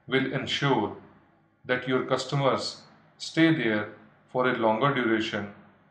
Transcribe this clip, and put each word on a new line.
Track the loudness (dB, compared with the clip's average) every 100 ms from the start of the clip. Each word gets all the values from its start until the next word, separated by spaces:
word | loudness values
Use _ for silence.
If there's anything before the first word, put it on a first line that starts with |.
| -2
will | -2 0
ensure | -4 -4 -2 2 2 0 -6 -18 -20 _ _ _ _
that | -4 -2 0
your | -2
customers | 0 -4 -2 0 2 0 -4 -12 -18 -20 _ -16
stay | -4 4 4
there | 4 0 -2 -4 -12 -20 _ _
for | 0 0
a | 2
longer | 2 2 2
duration | 0 0 0 0 -6 -8 -12 -20 _ _